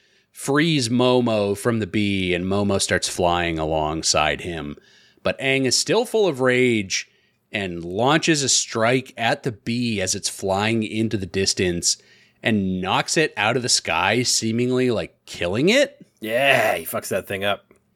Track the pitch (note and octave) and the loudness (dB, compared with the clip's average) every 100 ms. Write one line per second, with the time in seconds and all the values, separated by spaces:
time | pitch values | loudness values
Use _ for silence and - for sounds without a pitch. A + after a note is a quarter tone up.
0 | _ _ _ - - C#3+ E3 D3+ A2+ B2 | _ _ _ -8 0 2 2 2 0 2
1 | B2+ B2+ A#2+ A2 G2+ G2+ B2 A#2 F#2+ G#2+ | 4 4 2 2 0 0 0 -2 0 0
2 | G2+ G2 F#2 F2 F#2 G2+ G2+ G2 - F#2 | 0 0 0 0 0 0 0 0 0 0
3 | - - F2 F2 E2+ D#2+ D#2 D#2 D2+ D#2+ | 0 0 2 2 0 -2 -2 0 -2 -2
4 | - D#2 D2+ C#2+ F#2 E2 D2 D2 _ _ | 0 2 2 0 -6 -8 -10 -12 _ _
5 | _ _ F#2 - C3+ C3+ C3 - - G3+ | _ _ -6 -2 0 0 2 0 0 0
6 | A#3+ A3 G3 C3 B2+ B2 B2+ A2+ F#2+ - | 0 0 0 2 2 4 2 2 -2 -6
7 | - _ _ _ _ G#2+ G2 E2+ E2+ F#2+ | -8 _ _ _ _ -6 -6 -6 -6 0
8 | B2 D#3 E3+ D3+ C3 - - A#2 A2 C3 | 2 2 2 0 2 0 0 0 2 2
9 | B2+ - A2+ D3 C3+ G2+ - A#2 A#2+ G#2 | -2 -4 -2 -2 -4 -6 -6 -4 -2 -2
10 | F#2 G2 - - G2 F#2+ A2 A2+ G#2+ G#2+ | -2 -4 -6 -4 -2 0 2 0 0 -2
11 | A2+ A2 F#2 F#2+ G2 - F#2 F2 - - | -2 -2 -2 -2 0 0 0 0 -2 -4
12 | _ - _ _ - G#2+ F#2+ F#2 F#2 B2 | _ -20 _ _ -2 0 0 -2 -2 -2
13 | D#3 E3+ D#3 - G#2 B2+ B2 - - E2 | 0 0 0 0 0 0 0 -2 0 0
14 | F#2+ A#2 A#2+ - A2+ A2+ B2 B2+ B2+ G#2 | 2 2 0 0 0 0 0 2 2 0
15 | E2 _ - - F2 G#2 E3 B3+ C#4+ - | -4 _ -16 -6 -2 2 4 4 2 -4
16 | - _ G#2+ A#2 C#3 C3 G#2+ F2+ E2 A2 | -20 _ -4 2 4 4 2 -2 -4 -8
17 | - G2+ - G2 G2+ G2 _ _ _ | -4 -4 -4 -4 -2 -4 _ _ _